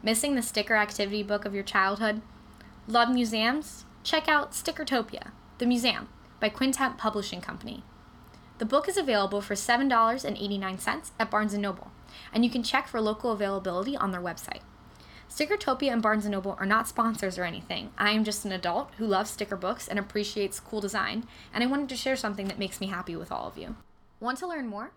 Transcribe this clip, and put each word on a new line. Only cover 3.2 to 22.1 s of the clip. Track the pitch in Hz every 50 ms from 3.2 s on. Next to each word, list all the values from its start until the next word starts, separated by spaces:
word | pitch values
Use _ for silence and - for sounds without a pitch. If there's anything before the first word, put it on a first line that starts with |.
| 240 220 220 220 220 233 262 302 302 - - - - - - - -
Check | - - 311 311 -
out | 311 294 285 - -
Stickertopia, | - - - 320 - 311 - 269 240 220 - - - - - - - - - - -
the | 247
museum, | 240 247 240 233 247 208 - - - - - - - - -
by | - 214
Quintet | 208 - 262 269 262 - 269 254 - -
Publishing | - 220 208 208 196 202 - 180
Company. | 170 - - - - 117 - - - - - - - - - - - - - - - - - -
The | 226
book | 220 262 285 294 -
is | 370 403
available | 339 269 233 208 196 190 202 202
for | 196 - 208
seven | 196 - - 202 226 277 277
dollars | 254 226 226 226 233 262 262
and | 285 208 -
eighty-nine | - 202 202 196 196 190 185 190
cents | - 214 240 311 - - - -
at | 226 -
Barnes | - 214 214 214 196
and | 208
Noble, | 202 202 185 - - - - - - - - - - - -
and | 220 240
you | 240
can | 233 254 233
check | - - 247 - -
for | - 233
local | 220 214 214 214 - 240
availability | 220 196 208 196 196 196 190 190 175 180 196 254 285
on | - - 196
their | 185 180
website. | 175 175 165 - - - - - - - - - - - - - - - - - - -
Stickertopia | - - 302 294 403 403 - - 262 254 294 269 240
and | 233
Barnes | 214 214 220 214 208
and | 208
Noble | 202 196 190 196 185 -
are | 190
not | 196 208 226 233 -
sponsors | - - 226 226 220 220 - 190 175 180
or | 180
anything. | 170 170 190 - - - - - 208 - -
I | 196 208
am | 214 214 214
just | 214 208 208 -
an | 208
adult | 190 185 - 175 170 214 285 - - -
who | 220
loves | 220 196 190 214 208
sticker | - - 214 208 202
books | 180 185 185 - - - -
and | - 202
appreciates | 196 196 - 214 208 208 - 214 202 190 190 -
cool | - - - 214
design, | 208 196 202 208 190 - - 226 233 - - - - - -
and | - 240
I | 247
wanted | 269 277 294 262
to | 262
share | 233 - 269